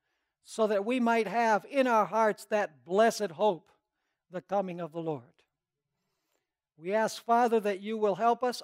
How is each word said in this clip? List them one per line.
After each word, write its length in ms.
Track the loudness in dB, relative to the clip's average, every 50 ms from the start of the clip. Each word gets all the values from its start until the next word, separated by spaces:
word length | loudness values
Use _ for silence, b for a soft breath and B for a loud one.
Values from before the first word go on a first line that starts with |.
| _ _ _ _ _ _ _ _ _
so 240 | -10 -2 -2 0
that 180 | 0 0 0 0
we 140 | 0 -2 0
might 280 | 2 2 2 2 0
have 380 | 0 -2 0 2 2 2 0 -2 -2
in 160 | -2 0 2
our 180 | 4 4 2 2
hearts 400 | 2 2 2 2 2 0 -2 -4 -4
that 340 | -2 -2 -2 -4 -8 _ _
blessed 460 | -2 2 4 4 4 2 0 -6 -8
hope, 400 | -2 0 0 0 0 -2 -8 _ _ _ _ _ _ _ _ _ _ _ _ _
the 120 | -14 -14
coming 380 | -8 -4 -2 -2 -2 -4 -8 -10
of 120 | -10 -10
the 100 | -10 -8
Lord. 220 | -6 -6 -6 -6 -10 _ _ _ _ _ _ _ _ _ _ _ _ _ _ _ _ _ _ _ _ _ _ _ _ _ _ _ _ _ _
We 160 | -12 -6 -4 -2
ask, 320 | -2 -2 -2 -4 -6 0
Father, 340 | 2 4 4 4 4 2 2
that 200 | 0 -2 -4 -4
you 160 | -6 -8 -2
will 160 | 0 0 0 2
help 300 | 2 2 0 2 2 -2
us 180 | -4 -4 -6